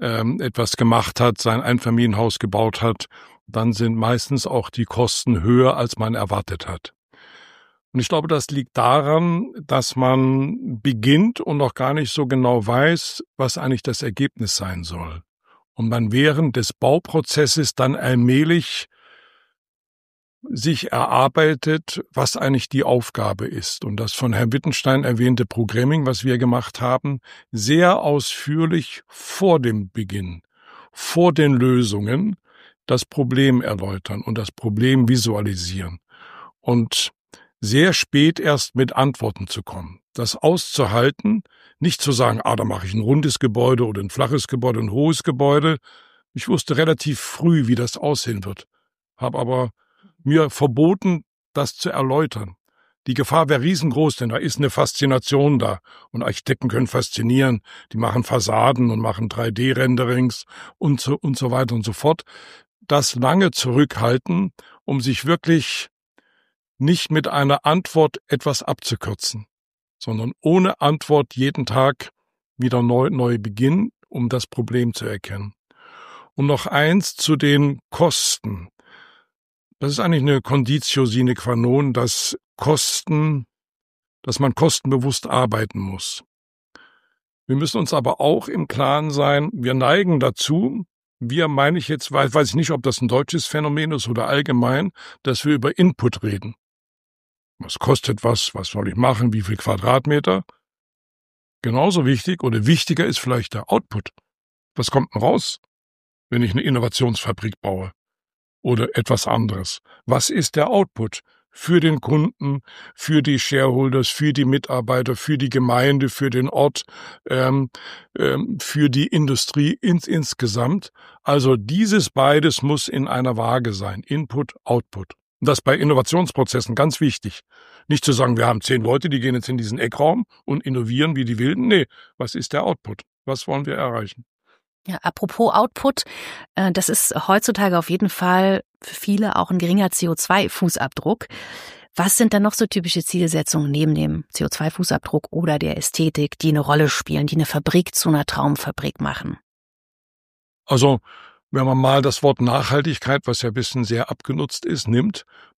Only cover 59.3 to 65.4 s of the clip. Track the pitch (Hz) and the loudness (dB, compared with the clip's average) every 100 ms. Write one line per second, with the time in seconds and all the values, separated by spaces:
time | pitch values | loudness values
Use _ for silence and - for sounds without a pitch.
59.3 | - 117 107 131 131 131 123 123 123 127 | -4 -4 0 0 2 2 2 0 2 0
60.3 | - - - - - 156 135 - 143 151 | -2 -12 -20 -20 -4 0 0 0 -2 -2
61.3 | 135 131 127 127 117 104 101 147 165 - | -2 0 0 0 -2 -4 -2 0 0 -4
62.3 | - - - _ _ - 143 131 123 127 | -20 -20 -20 _ _ 0 2 2 0 2
63.3 | 180 185 - 127 123 147 - 117 127 - | 4 2 0 0 2 2 2 0 0 0
64.3 | 175 190 _ - _ - 139 123 123 135 | -2 -2 _ -20 _ -4 -2 -2 -2 0
65.3 | 170 | -2